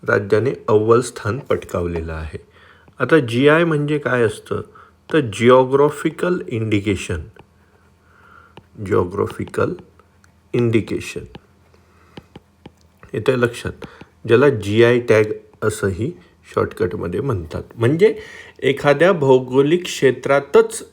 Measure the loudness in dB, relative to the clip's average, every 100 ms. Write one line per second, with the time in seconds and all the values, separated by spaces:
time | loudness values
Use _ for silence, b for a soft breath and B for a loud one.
0 | 0 -2 2 0 0 -4 0 0 4 2
1 | 2 -8 -6 -6 -4 -6 -4 -6 -4 -6
2 | -8 -10 -12 -14 _ b b b b _
3 | 2 2 2 2 4 4 2 0 -2 -4
4 | -2 0 0 -2 -8 -10 -10 b b b
5 | _ -2 -2 0 6 6 6 2 2 0
6 | -6 -4 -4 -4 -4 -6 -2 -2 -2 -4
7 | -4 -10 -10 _ -20 _ b b b b
8 | b b b b b b b -14 -2 -2
9 | -2 -4 -6 -6 -8 -4 -4 -6 -16 _
10 | _ _ _ _ _ -2 0 0 -2 -8
11 | -8 -14 -16 -20 _ _ _ b b b
12 | b b b -20 _ _ -20 _ _ _
13 | -10 -4 -2 0 0 -2 -12 -12 -18 B
14 | B B 2 4 4 2 -2 4 4 4
15 | 2 2 2 -4 -12 _ -4 -2 -4 -4
16 | -8 -8 b b _ -4 -4 -4 -6 -4
17 | -8 -6 -4 -6 -6 -12 -12 -2 0 4
18 | 2 2 B B B B -2 0 0 4
19 | 4 2 4 4 4 2 2 2 -2 0
20 | 0 0 0 -2 4 2 2 -2 -16